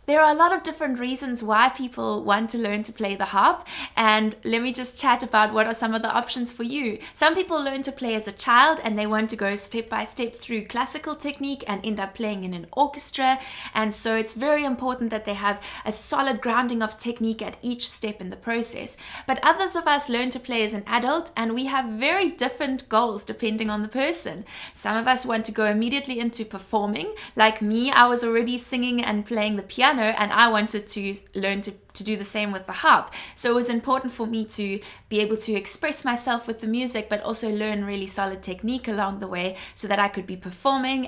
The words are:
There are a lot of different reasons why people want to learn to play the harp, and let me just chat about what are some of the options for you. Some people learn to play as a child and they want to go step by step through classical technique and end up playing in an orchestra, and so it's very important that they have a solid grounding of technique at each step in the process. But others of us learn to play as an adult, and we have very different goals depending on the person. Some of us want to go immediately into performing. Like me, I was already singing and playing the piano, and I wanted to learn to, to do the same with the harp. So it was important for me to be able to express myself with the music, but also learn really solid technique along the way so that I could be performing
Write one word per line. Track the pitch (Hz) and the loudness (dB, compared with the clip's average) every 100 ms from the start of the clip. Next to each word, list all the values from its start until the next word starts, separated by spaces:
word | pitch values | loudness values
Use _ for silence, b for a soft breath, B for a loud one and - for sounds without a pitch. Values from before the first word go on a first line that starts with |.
There | - 302 | 2 6
are | 311 | 8
a | 302 | 8
lot | 349 | 6
of | 370 | 4
different | 330 311 294 247 | -2 -4 -4 -2
reasons | 247 262 269 233 | -2 -4 -4 -4
why | 220 214 262 | 2 4 4
people | 262 254 240 226 214 | 2 -6 -4 -2 -2
want | 208 202 226 | 2 2 2
to | 233 | -2
learn | 214 208 | -2 -2
to | 220 | -4
play | - 202 196 | -4 -4 -2
the | |
harp, | 190 196 254 359 B B 269 - | 0 4 4 4 B B -4 2
and | 220 214 214 220 | 4 4 2 -2
let | 226 226 | -2 0
me | 247 | 0
just | 254 247 - | -4 -6 0
chat | 277 240 | 2 2
about | 247 220 214 | 4 4 4
what | 220 220 | 4 2
are | |
some | 220 226 | 0 -2
of | 220 | 0
the | 226 | 0
options | 226 233 254 240 | 0 -2 -4 -6
for | - | -6
you. | 233 285 240 202 B | -6 -2 -4 -4 B
Some | - 302 | 2 4
people | 349 359 320 | 4 0 -2
learn | 269 269 | -2 -4
to | 269 | -6
play | 269 247 | -6 -4
as | 220 214 | -2 -4
a | |
child | - - 240 294 320 | -6 4 6 8 6
and | 226 208 | 0 -2
they | 214 | 0
want | 214 220 | 0 0
to | 220 | 0
go | 196 202 | -2 -2
step | - 233 226 | -4 -6 -4
by | 214 | -4
step | 214 - 233 | -4 -4 -4
through | - - 226 208 | -6 -6 -6 -2
classical | 240 262 302 311 | -2 -2 -2 -6
technique | 302 285 285 277 277 - | -6 -6 -6 -6 -6 -6
and | 196 | -4
end | 220 202 | -4 -4
up | 196 | -4
playing | - 220 196 | -4 -4 -4
in | 185 | -6
an | 180 165 | -8 -6
orchestra, | - 285 285 - - 262 262 B B B | 0 0 0 -6 0 2 2 B B B
and | 226 220 | -2 0
so | 208 226 | 0 0
it's | 220 220 | 0 0
very | 220 285 302 285 | -2 2 2 2
important | 247 254 254 226 | -2 -2 -2 -2
that | 220 | -4
they | 208 | -4
have | 202 202 208 B B - | -2 -2 -2 B B -4
a | |
solid | 202 - 285 269 233 | -2 0 2 2 0
grounding | 240 233 247 233 | 0 2 2 0
of | 220 - | -2 -4
technique | 240 233 226 220 | -6 -2 -2 -2
at | 208 - | -6 -8
each | 240 240 - | -6 -4 -4
step | - 214 208 | -4 -6 -8
in | 185 | -10
the | - | -10
process. | 233 233 233 - - - B B - | -4 -2 -2 -4 -8 -10 B B -2
But | 262 | 2
others | 302 339 381 | 4 4 2
of | 349 330 | 0 2
us | 285 285 | 2 2
learn | 240 254 | 0 0
to | 247 | -4
play | 254 233 | -4 0
as | 214 | 0
an | 214 202 | -2 -2
adult, | 226 240 320 330 - | 0 2 0 -2 -4
and | 226 | -2
we | 233 | -2
have | 269 269 240 | 0 -2 -2
very | 214 277 370 349 | 0 2 2 2
different | - 247 - 285 165 - | 0 -4 -2 -2 -2 0
goals | 220 233 208 | 2 2 0
depending | - 214 226 220 220 | -8 -4 -2 0 -2
on | 208 | -2
the | 214 | -2
person. | 247 285 339 - 175 - B B | 0 0 0 -2 -6 -12 B B
Some | - 202 | -6 -2
of | 220 247 | 0 2
us | 247 | 2
want | 247 226 220 | 2 -2 -2
to | |
go | 220 | 0
immediately | 214 214 233 277 | 2 2 2 0
into | 277 240 233 233 | -2 -4 -4 -4
performing. | 214 190 - 214 208 208 381 427 B - | -8 -10 -2 0 0 -2 -4 -8 B 4
Like | 220 220 | 4 4
me, | 208 220 262 | 0 2 4
I | - 247 | 6 6
was | 240 | 6
already | 233 226 233 247 | 2 2 2 -2
singing | - 254 247 240 | -2 -2 0 0
and | - 208 | 0 -2
playing | 208 233 208 | 0 0 0
the | 202 | -2
piano, | 196 - 262 269 | -4 2 4 4
and | 220 226 208 | 2 0 2
I | 208 233 | 6 6
wanted | 214 220 208 202 | 6 0 -2 -4
to | 208 196 196 - | -6 -4 -6 -8
learn | 196 196 196 | -4 -2 -2
to, | 208 | -4
to | - - - | -10 -14 -10
do | 196 214 | -4 -4
the | |
same | 202 220 208 | -2 -2 -2
with | 196 185 | -4 -8
the | |
harp. | 185 320 214 - B B - | 0 6 6 4 B B -2
So | 240 | 2
it | |
was | 240 240 | 4 2
important | 233 277 254 262 | 0 0 0 -2
for | - 226 | -4 -4
me | 226 214 | -2 -4
to | - 202 190 B B - | -4 -4 -4 B B -4
be | 208 | 0
able | 214 220 | 0 0
to | 226 | 0
express | 202 196 - 302 302 | -2 -2 -2 -2 -2
myself | 262 240 254 233 233 | -2 -2 0 -2 -4
with | 220 | -6
the | 220 | -2
music, | 233 254 226 208 | 0 0 -2 -2
but | 208 | -4
also | - 220 220 | -2 -2 -2
learn | 208 214 208 | -2 -2 -2
really | 202 202 190 | -2 -4 -4
solid | 202 196 190 | -2 -4 -4
technique | - 190 220 254 240 | -6 -6 -4 -4 -2
along | 208 196 196 | -2 -2 -4
the | 190 | -6
way | 180 185 185 B - | -4 -4 -6 B -8
so | 208 | -2
that | 202 | 2
I | 202 | 2
could | 202 180 | 0 -8
be | 185 | -10
performing | 185 180 277 269 262 262 | -10 -2 2 2 2 -2